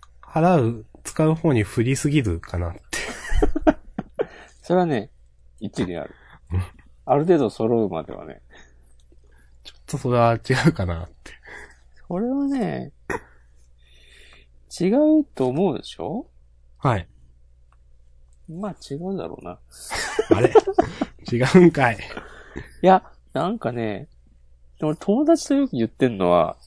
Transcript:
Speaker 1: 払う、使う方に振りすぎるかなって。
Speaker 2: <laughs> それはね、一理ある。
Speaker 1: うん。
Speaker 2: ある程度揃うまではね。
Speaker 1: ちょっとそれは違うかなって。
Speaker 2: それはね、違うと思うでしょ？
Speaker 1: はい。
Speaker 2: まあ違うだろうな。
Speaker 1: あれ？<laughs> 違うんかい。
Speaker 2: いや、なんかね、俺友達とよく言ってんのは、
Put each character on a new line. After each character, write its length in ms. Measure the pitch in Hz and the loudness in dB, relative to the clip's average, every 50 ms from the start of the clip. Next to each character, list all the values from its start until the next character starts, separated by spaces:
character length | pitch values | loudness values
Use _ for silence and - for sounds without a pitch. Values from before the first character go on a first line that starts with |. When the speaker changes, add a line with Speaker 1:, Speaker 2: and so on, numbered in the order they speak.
| - - - - - | -20 -20 -20 -20 -16
Speaker 1:
払 320 | - - 160 160 180 185 151 | -6 -2 2 2 4 4 4
う、 260 | 120 113 120 110 - - - - - | 2 0 -2 -6 -12 -18 -20 -18 -18
使 220 | - - - 156 | -12 -2 0 2
う 80 | 156 160 | 2 2
方 180 | 160 165 160 135 | 2 2 2 2
に 80 | 110 | 2
振 220 | 104 - - 123 113 | 0 0 -2 -2 0
り 120 | 127 135 | 0 0
す 140 | - - 147 | -2 -2 0
ぎ 140 | 143 151 120 | 0 0 0
る 160 | 104 85 82 | 0 -4 -6
か 180 | - - - | -8 -8 -6
な 140 | 90 87 82 | -6 -6 -6
っ 20 | 82 | -8
て。 80 | - - - - - - - - - - - - - - - - 302 - 311 - | -12 -14 -12 -10 -10 -10 -10 -12 -12 -6 0 2 2 4 2 2 2 2 0 0
Speaker 2:
<laughs> 0 | - - - - - - - - - - - - - - - _ - - | 0 -4 -16 -12 -12 -12 -12 -8 -10 -10 -10 -10 -20 -20 -20 _ -14 -4
そ 100 | - 170 | -2 0
れ 60 | 185 | 0
は 60 | 180 | 0
ね、 240 | 165 143 110 104 - _ _ - - _ _ - - - - | 0 -2 -4 -6 -8 _ _ -20 -20 _ _ -20 -20 -20 -12
一 260 | 107 98 - - 107 | -12 -10 -6 -6 -6
理 100 | 90 87 | -4 -4
あ 100 | 80 71 | -10 -10
る。 100 | - - - - - - - - - | -12 -14 -20 -20 -20 -20 -20 -14 -6
Speaker 1:
う 60 | - | -6
ん。 60 | 92 92 - - - - - - - - | -6 -6 -6 -12 -20 -20 -20 -20 -12 -2
Speaker 2:
あ 100 | - 127 | 0 0
る 100 | 143 156 | 0 2
程 120 | 180 180 | 2 2
度 120 | 151 131 104 | 2 2 0
揃 320 | - - 113 113 120 117 110 | -2 -2 -2 0 2 2 0
う 60 | 92 | 0
ま 140 | 90 80 71 | -4 -6 -8
で 100 | 71 - | -10 -14
は 120 | - - | -16 -16
ね。 160 | 78 57 50 _ - - - - _ _ _ _ _ - - _ _ - - _ - - - _ - - - - | -18 -18 -20 _ -20 -20 -20 -20 _ _ _ _ _ -20 -20 _ _ -20 -20 _ -20 -20 -20 _ -20 -20 -20 -20
Speaker 1:
ち 80 | - | -20
ょ 20 | - | -20
っ 40 | - - | -20 -16
と 120 | - - 139 | -10 -10 -6
そ 120 | - 127 | -2 0
れ 60 | 123 | 2
は 160 | 120 117 117 117 | 4 4 4 2
違 340 | 110 - - 127 - - 160 | 0 0 -2 0 4 4 2
う 40 | 160 | 2
か 140 | - 95 | 2 -4
な 160 | 90 85 82 85 | -4 -4 -6 -8
っ 60 | - - - - | -14 -16 -20 -20
て。 100 | - - - - - - - - - - _ _ - - - - | -20 -20 -20 -20 -20 -20 -20 -20 -20 -20 _ _ -20 -20 -20 -12
Speaker 2:
そ 100 | - 175 | -8 -6
れ 100 | 180 226 | -4 -4
は 180 | 247 269 277 277 | -2 -2 -2 -2
ね、 460 | 277 277 262 208 170 139 127 123 143 - _ - - - - - - - - _ - _ - - _ - _ _ _ - - - - - - - - - - - _ - - _ - - - | -2 -2 -2 -2 -4 -4 -6 -8 -10 -14 _ -12 -10 -10 -10 -10 -14 -20 -20 _ -20 _ -20 -20 _ -20 _ _ _ -20 -20 -20 -20 -20 -20 -20 -20 -20 -20 -20 _ -20 -20 _ -16 -6 -2
違 80 | 175 185 220 277 302 302 311 311 | 0 2 2 4 4 4 4 4
う 40 | 294 | 2
と 240 | - - - 127 | 0 -2 -2 -2
思 260 | 127 127 151 202 185 131 | 0 0 0 0 0 -2
う 40 | |
で 60 | - - | -4 -8
し 160 | - - - | -12 -12 -10
ょ？ 280 | 82 107 170 247 339 - _ - - _ _ _ _ - - - | -8 -8 -8 -8 -10 -12 _ -20 -20 _ _ _ _ -20 -14 -4
Speaker 1:
は 180 | - 139 117 | -2 -2 -2
い。 100 | 95 82 - - - - - - _ - - - _ - _ _ _ _ _ - - - - - - - _ - _ - - | -2 -4 -10 -18 -20 -20 -20 -20 _ -20 -20 -20 _ -20 _ _ _ _ _ -20 -20 -20 -20 -20 -20 -20 _ -20 _ -20 -18
Speaker 2:
ま 200 | 160 175 214 202 | -14 -10 -10 -10
あ 20 | |
違 240 | - - - - 139 | -10 -12 -14 -12 -12
う 200 | 147 170 190 196 | -10 -8 -8 -8
だ 120 | 170 - | -8 -8
ろ 100 | 80 - - | -10 -12 -14
う 40 | - | -14
な。 160 | 87 87 - - _ - - - - - - - - - - 440 - - | -16 -16 -16 -20 _ -20 -20 -14 -10 -10 -8 -8 -8 -6 -4 0 2 2
Speaker 1:
あ 60 | 101 | 4
れ？ 100 | 120 - - 440 - 392 392 - - - | 4 4 4 4 4 4 0 0 0 -2
<laughs> 400 | - - 285 - - - - - | -2 -8 -8 -8 -10 -16 -8 -4
違 120 | 123 117 127 139 - | -2 0 2 6 8
う 100 | 185 175 | 8 8
ん 60 | 165 | 8
か 200 | 160 147 131 117 | 6 4 0 0
い。 60 | - - - - - - - - - - - - - - - - - - | 0 -2 -10 -14 -14 -14 -16 -16 -20 -20 -20 -16 -16 -16 -16 -16 -8 2
Speaker 2:
い 40 | - | 4
や、 260 | 185 190 180 - - - - _ _ - | 6 6 6 4 -2 -20 -20 _ _ -6
な 140 | 135 156 | -4 -4
ん 120 | 180 233 226 | -4 -4 -4
か 120 | - - | -4 -4
ね、 360 | 120 120 113 107 101 98 151 - - - _ - - - _ - - - - - - - | -4 -4 -4 -4 -6 -8 -10 -16 -20 -20 _ -20 -20 -20 _ -20 -20 -20 -20 -20 -12 -6
俺 140 | 160 156 151 | -6 -6 -6
友 300 | - - - 202 262 302 | -4 -2 -2 0 2 4
達 220 | 302 330 - - - | 2 2 2 2 -2
と 60 | 277 | 0
よ 120 | 277 277 | 0 0
く 80 | 247 - | -2 -2
言 120 | 123 113 | -2 -2
っ 20 | 110 | -2
て 180 | - - 131 | 0 0 0
ん 100 | 127 113 | 0 0
の 140 | 95 92 87 | 2 2 4
は、 260 | 87 87 80 80 - - - | 4 4 4 2 -2 -10 -18